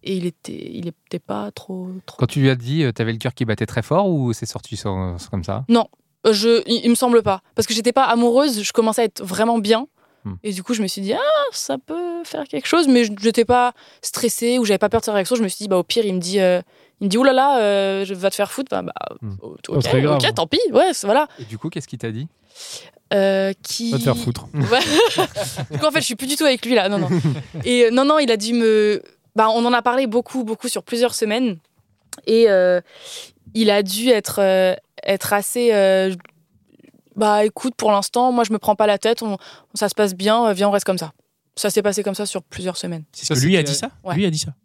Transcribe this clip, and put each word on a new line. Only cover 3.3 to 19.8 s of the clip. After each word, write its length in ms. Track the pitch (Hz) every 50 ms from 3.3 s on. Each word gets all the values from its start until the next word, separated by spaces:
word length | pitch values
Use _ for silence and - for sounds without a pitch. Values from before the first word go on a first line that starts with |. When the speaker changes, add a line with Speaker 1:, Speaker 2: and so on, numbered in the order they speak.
| -
Speaker 2:
qui 120 | - 127
battait 200 | 110 107 - 113
très 160 | - - 120
fort 260 | 110 - 151 175 202 190
ou 240 | 170 147 131 120 110
c'est 120 | - 117
sorti 320 | - - - - - 110
sans, 400 | 95 - 104 95 92 92 90 87
sans 120 | 87 - -
comme 140 | - 95 85
ça ? 200 | 98 98 104 135 -
Speaker 1:
Non, 180 | 233 233 220 - _ _ _ _ _ _ -
euh, 60 | 220 214
je, 280 | 196 214 233 233 226 -
il, 140 | - 233 233 -
il 40 | 240
me 60 | 233
semble 280 | - 262 247 240 233 196
pas. 180 | 208 190 190 _ _ _
Parce 120 | - 220
que 60 | - 226
j'étais 200 | 226 208 240 240
pas 100 | 269 269
amoureuse, 580 | - 233 233 240 240 233 262 294 302 240 208 202
je 80 | - -
commençais 280 | - 220 220 214 -
à 40 | 233
être 180 | 208 _ - 202
vraiment 340 | 180 190 190 220 233 233 226
bien. 280 | 196 208 226 220 269 _ _ _ _ _ _ _ _
Speaker 2:
Hmm. 80 | 101 92 90 -
Speaker 1:
Et 80 | 214 190
du 80 | 185
coup, 120 | 185 - 247
je 80 | 220
me 60 | 208
suis 140 | 185 - 196
dit, 120 | 196 196 -
ah, 60 | - 523 587 622 587 571 508
ça 260 | - - - - 277
peut 460 | 262 _ - 320 339 349 349 339 339 330
faire 180 | - - - 294
quelque 200 | _ - 285 -
chose. 200 | - - 339 330
Mais 160 | 269 254 247 233
je, 60 | 214 208 196
j'étais 260 | 202 226 214 240 233
pas 280 | - 240 247 247 247 - _ - - _ _
stressée 580 | - - - - - 226 - - 233 240 247 254
ou 40 | 233
j'avais 120 | 202 202
pas 120 | 185 208 202
peur 100 | - 226
de 40 | -
sa 80 | 226 208
réaction. 220 | 202 185 - 247
Je 80 | 233 220
me 40 |
suis 160 | 185 - - 208
dit, 40 | 202
bah, 80 | 190
au 60 | 180 170
pire, 220 | _ - 233 220
il 80 | 202 185
me 40 | 180
dit, 200 | 170 175 196 202
euh, 220 | 190 180 180 180 180 _ _ _ _ _ _ _
il 40 | 196
me 40 | 196
dit, 80 | 185
oulala, 420 | 233 262 277 262 254 262 285 277 247
euh, 440 | 214 202 202 196 196 196 196 196 196
je, 80 | 185 196
va 160 | 180 185 196
te 60 | -
faire 160 | - 202 196
foutre. 180 | - - 269 -
Bah, 100 | - 92 90
bah, 100 | 85 - - - - - -
Speaker 2:
Hmm. 140 | 117 107 95 95
Speaker 1:
o-, 140 | - - 82 - -
Speaker 3:
Pas 60 | - -
Speaker 1:
ok, 60 | 147